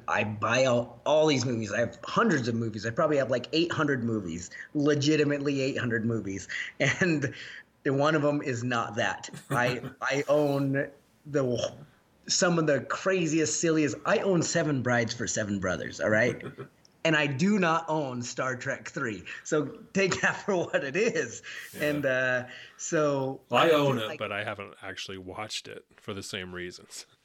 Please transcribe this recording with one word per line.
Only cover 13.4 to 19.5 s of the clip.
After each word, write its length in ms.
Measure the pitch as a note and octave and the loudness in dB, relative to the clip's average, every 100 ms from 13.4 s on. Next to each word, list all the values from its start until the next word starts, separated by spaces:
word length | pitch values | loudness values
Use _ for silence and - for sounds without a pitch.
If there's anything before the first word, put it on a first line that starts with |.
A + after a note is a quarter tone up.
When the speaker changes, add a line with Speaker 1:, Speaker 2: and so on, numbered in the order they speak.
| D#3 - | 2 2
Speaker 1:
silliest. 340 | E3 D#3 D3 - - | 2 4 2 0 0
I 120 | G3+ | 0
own 240 | G3+ F3 | 2 2
Seven 380 | C#3+ E3+ D#3 C3+ | 2 0 0 0
Brides 320 | A#2+ A#2+ A2 | 2 2 2
for 120 | - G2+ | -2 -4
Seven 340 | A#2 G#2 G2+ | -2 -2 -2
Brothers, 420 | F2+ E2+ - - | -2 -2 -6 -2
all 80 | F#2 | 2
right? 320 | G#2+ B2 - C#3+ | 4 4 0 -10
Speaker 2:
<laughs> 40 | - C3+ _ _ _ D#3+ | -14 -16 _ _ _ 2
Speaker 1:
And 100 | D#3 | 2
I 100 | D3 | 2
do 300 | C3 F#3+ G#3 | 2 2 4
not 280 | E3+ D#3+ E3 | 4 2 0
own 340 | D#3 C#3 B2 | -2 -2 -4
Star 360 | A#2+ - C3 B2 | -6 -4 -4 -4
Trek 320 | C3 A#2+ G#2+ | -6 -6 -8
three. 340 | D#3 B2+ F#2+ F2 - | -6 -4 -6 -10 -12
So 220 | - | -2